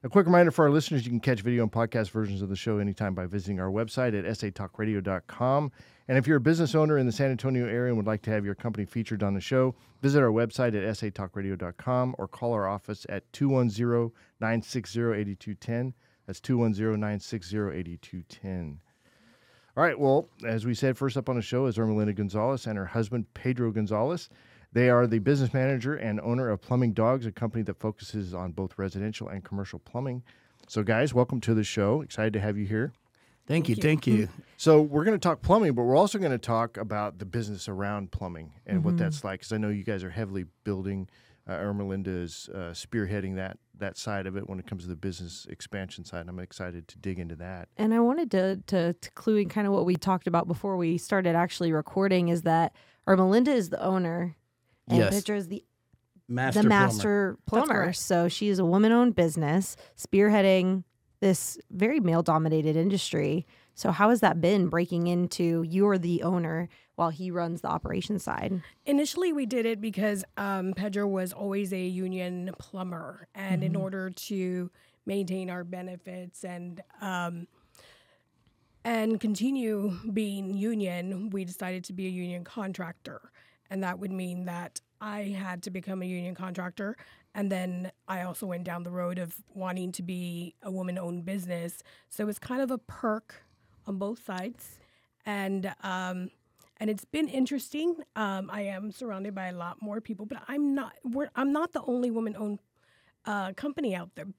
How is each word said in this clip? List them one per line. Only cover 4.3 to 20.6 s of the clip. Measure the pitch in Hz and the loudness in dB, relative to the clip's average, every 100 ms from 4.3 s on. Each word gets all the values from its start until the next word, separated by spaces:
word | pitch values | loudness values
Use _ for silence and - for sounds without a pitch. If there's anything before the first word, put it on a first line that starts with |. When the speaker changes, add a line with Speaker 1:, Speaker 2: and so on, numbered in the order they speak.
| 107 | -4
Speaker 1:
A | 104 | -6
talk | - 98 - | -6 -10 -4
radio | 107 104 | -2 0
dot | 95 92 - | -2 -4 -6
com. | - 123 139 147 - - _ - | -4 2 2 0 -8 -20 _ 2
And | 131 | 2
if | 131 | 6
you're | 151 | 4
a | |
business | 120 165 156 | 6 4 4
owner | 156 151 147 | 4 4 4
in | |
the | 127 | 2
San | 110 139 | 2 0
Antonio | 127 135 127 120 | 0 0 0 0
area | 117 123 | 0 2
and | 117 | 2
would | 104 | 2
like | 107 | 0
to | - | 0
have | 107 | 0
your | 101 | 0
company | 98 117 107 98 | -4 -4 -4 -4
featured | 117 110 110 | -4 -4 0
on | 101 | 0
the | 98 | 0
show, | - 131 131 123 _ _ | 2 2 2 0 _ _
visit | 139 147 | 2 6
our | 127 | 6
website | 110 117 - 123 | 4 2 2 0
at | 104 | 2
S | 98 107 | -2 -2
A | 107 | -6
talk | - 95 | -6 -8
radio | - 98 92 | -6 -6 -4
dot | 90 87 | -6 -6
com | - 127 127 - | -2 0 0 -2
or | 95 | -8
call | - 120 | -4 -2
our | 113 98 | 0 0
office | 101 - 104 - | -4 -6 -10 -8
at | 98 - | -10 -10
two | - 139 | -2 2
one | 131 123 | 4 2
zero, | 104 120 120 117 - _ _ | 2 2 2 0 -4 _ _
nine | 113 113 | 0 0
six | 104 127 104 | -2 -6 -4
zero, | 117 117 107 | -2 0 0
eight | 101 98 | -2 -6
two | - | -10
ten. | 98 - 117 127 - _ _ - | -10 -6 -4 -4 -8 _ _ -14
That's | 95 | -12
two | - 127 | 0 2
one | 117 | 2
zero, | 101 110 | 2 0
nine | 107 104 104 | 0 -2 -4
six | - 113 87 | -6 -10 -4
zero, | 107 101 | -2 -2
eight | 76 85 85 | -4 -8 -10
two | - 92 85 | -12 -14 -14
ten. | - 98 92 80 73 _ _ _ _ _ _ _ _ _ - | -14 -8 -6 -6 -12 _ _ _ _ _ _ _ _ _ 0
All | |
right, | 165 131 | 2 4
well, | 143 135 127 _ | 4 4 2 _
as | 117 113 | -2 -2